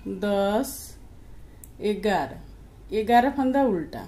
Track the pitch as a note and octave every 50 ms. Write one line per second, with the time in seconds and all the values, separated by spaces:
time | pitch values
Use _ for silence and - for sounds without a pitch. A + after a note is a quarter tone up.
0 | - G3 G3 F#3 G3+ G#3 G3+ G3 G3 G3 G#3 A3 C4+ - - - - - - -
1 | - - - - - - - - - - - - - - - - - G#3 G#3 F#3+
2 | F#3 G#3+ F#3+ E3 C#3 B2+ - - - - - - - - - - - - - G#3+
3 | A3 G3+ A#3+ A#3+ A#3+ C#4 C#4 C#4+ C4 C4 C4 C#4 C#4 A#3+ G3 E3+ D3+ - - -
4 | -